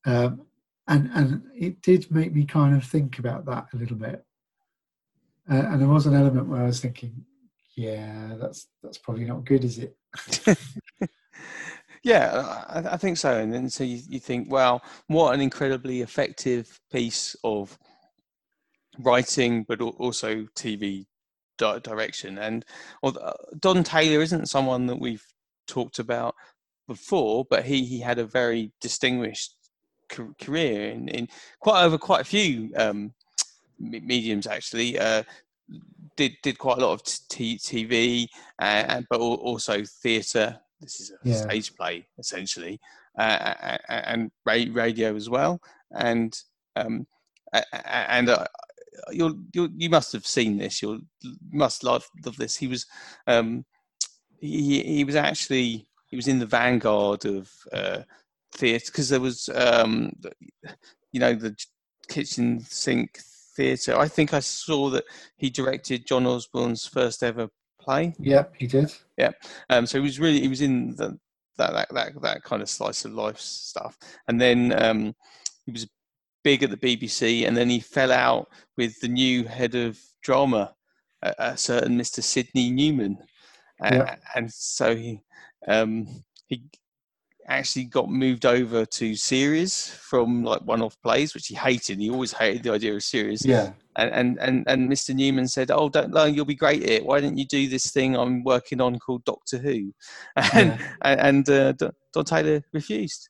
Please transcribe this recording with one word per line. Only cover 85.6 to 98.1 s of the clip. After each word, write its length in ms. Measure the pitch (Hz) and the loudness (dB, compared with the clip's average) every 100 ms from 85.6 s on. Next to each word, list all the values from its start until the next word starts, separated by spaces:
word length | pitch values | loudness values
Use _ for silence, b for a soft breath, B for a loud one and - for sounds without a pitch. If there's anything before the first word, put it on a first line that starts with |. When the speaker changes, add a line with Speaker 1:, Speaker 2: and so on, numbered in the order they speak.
| - | 0
Speaker 2:
um, 560 | 110 110 110 107 - - _ _ | 2 2 -2 -6 -14 -20 _ _
he 160 | 127 135 _ _ _ _ _ _ _ - | -12 -12 _ _ _ _ _ _ _ -4
actually 380 | 131 131 131 123 | -4 -2 -6 -2
got 240 | 131 104 | -2 0
moved 360 | 127 131 123 131 | 0 0 2 4
over 400 | 123 120 117 110 | 4 2 0 -2
to 300 | - 113 104 | -2 -4 -2
series 760 | - 131 143 156 185 - - | 0 2 2 2 0 -4 -8
from, 540 | - - 131 117 120 | -14 -2 2 2 0
like, 180 | 117 - | 0 -2
one-off 340 | - 113 113 _ | 0 -2 -2 _
plays, 320 | 120 117 151 | 0 2 0
which 140 | - - | -6 -12
he 80 | - | -2
hated. 440 | 131 123 - 101 | 0 0 -2 -4
He 100 | 104 | -2
always 220 | 127 120 | -2 -4
hated 320 | - 113 120 | 0 0 0
the 80 | 120 | -2
idea 240 | 107 110 104 | 0 -2 -4
of 80 | |
series. 400 | - 120 104 107 | -4 -2 -2 0
Speaker 1:
Yeah. 280 | 131 120 101 - _ - | 4 4 2 -8 _ -2
Speaker 2:
And, 140 | 117 | 0
and, 280 | - 123 - | 2 0 0
and, 240 | 131 127 - | 0 0 2
and 200 | 131 127 | 2 2
Mister 260 | 139 - | 0 0
Newman 360 | 131 135 135 127 | 2 2 2 0
said, 200 | 139 131 | -2 2
"Oh, 200 | 147 151 | 2 4
don't, 220 | 147 - | 2 2
no, 120 | 156 | 4
you'll 220 | 151 147 143 | 4 2 -2
be 100 | 139 | 2
great 260 | 151 147 | 2 2
at 80 | - | 2
it. 160 | 110 - | 2 4
Why 140 | 143 | 2
don't 180 | 143 139 | 2 -2
you 80 | 135 | -2
do 220 | 143 135 | 0 0
this 240 | 127 - | 0 0
thing 240 | 139 131 | 0 2